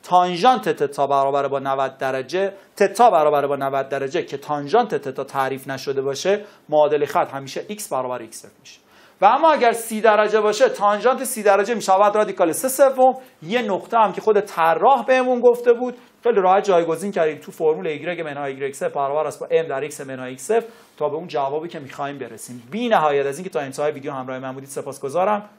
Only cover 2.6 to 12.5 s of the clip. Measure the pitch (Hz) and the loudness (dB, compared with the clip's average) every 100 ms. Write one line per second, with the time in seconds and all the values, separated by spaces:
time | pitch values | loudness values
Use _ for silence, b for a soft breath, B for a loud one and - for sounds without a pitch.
2.6 | B - 196 196 240 175 151 147 139 139 | B 0 0 6 6 6 4 2 0 -2
3.6 | 135 135 135 139 135 165 - 139 - 147 | -2 -4 -4 -6 -4 -4 -6 -10 -6 -6
4.6 | 143 202 226 147 139 131 135 139 135 135 | 0 0 2 -4 -6 -10 -8 -4 -4 -4
5.6 | 139 135 143 135 135 135 180 202 B B | -8 -10 -4 -4 -4 -2 0 -2 B B
6.6 | - 151 147 147 143 - 147 135 135 175 | 0 2 4 2 0 0 -2 -6 -10 -12
7.6 | - 208 - 139 127 123 113 - 104 _ | -10 -12 -6 -6 -4 -8 -12 -18 -20 _
8.6 | - - b b b _ 190 254 320 285 | -20 -20 b b b _ 4 6 4 4
9.6 | 233 214 - 214 214 214 214 214 208 208 | 2 0 -6 2 4 4 2 2 0 2
10.6 | 254 - 202 208 214 262 262 220 202 196 | 2 2 0 2 0 0 -4 0 2 4
11.6 | 202 226 180 190 208 214 202 196 175 | 2 -2 2 4 4 4 -2 0 0